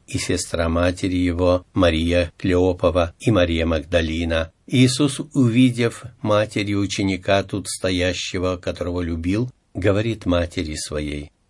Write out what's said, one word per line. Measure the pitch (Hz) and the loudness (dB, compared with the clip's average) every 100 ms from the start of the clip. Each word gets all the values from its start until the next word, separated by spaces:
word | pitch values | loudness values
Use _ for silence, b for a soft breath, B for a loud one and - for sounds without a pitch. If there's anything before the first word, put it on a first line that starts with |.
| - | -4
и | 92 | -6
сестра | - 90 - - 82 | -4 -4 -4 -2 0
матери | 82 90 87 95 90 | 2 0 0 -2 0
его, | 90 85 90 90 - | 0 2 2 2 -2
Мария | 98 87 80 82 87 85 - | 2 2 2 2 0 0 -4
Клеопова | 98 87 92 87 87 87 82 - | 0 2 2 2 2 2 -2 -2
и | - | 0
Мария | 101 87 82 | 2 2 0
Магдалина. | 82 80 76 87 80 80 82 82 80 _ - | 0 -2 0 0 0 -2 -2 -2 -4 _ -2
Иисус, | 127 127 127 147 - - | 4 4 4 -2 -2 -4
увидев | 147 123 117 127 117 117 - - - | 2 4 4 4 4 -2 -4 -16 -8
матери | 107 104 107 110 101 | 0 2 2 -2 -2
ученика, | 101 98 104 98 92 98 98 | -2 -2 0 -2 -2 2 2
тут | 95 104 - | 2 -6 -6
стоящего, | - 95 90 90 90 - 95 90 90 | -4 -2 0 0 -2 -6 -2 -2 -2
которого | 90 85 87 90 | -6 -6 -4 -4
любил, | 85 82 87 104 123 - _ | -4 -4 -2 -2 -2 -8 _
говорит | 98 101 98 113 107 - | -2 2 2 0 -2 0
матери | 87 87 - 78 76 | 0 0 -4 -6 -8
своей: | - 76 73 73 76 _ _ | -6 -6 -4 -6 -10 _ _